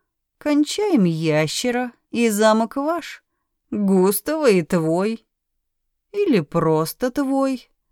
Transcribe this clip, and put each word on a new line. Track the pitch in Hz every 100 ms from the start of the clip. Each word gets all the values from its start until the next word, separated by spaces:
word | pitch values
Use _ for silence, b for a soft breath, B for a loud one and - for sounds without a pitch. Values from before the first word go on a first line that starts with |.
| _ _ _ _
Кончаем | - 294 302 - 415 294
ящера, | 175 160 160 151 156 - 247 240 247 - _
и | 226 233
замок | 208 214 220 226 277
ваш. | 294 339 - - _ _ _ _ _
Густава | 208 202 190 185 208 - 311 285
и | 190
твой. | 156 180 160 170 208 226 _ _ _ _ _ _ _ _ _
Или | 415 403 214
просто | 147 165 165 156 160 - 254
твой. | 247 269 269 269 254 - _ _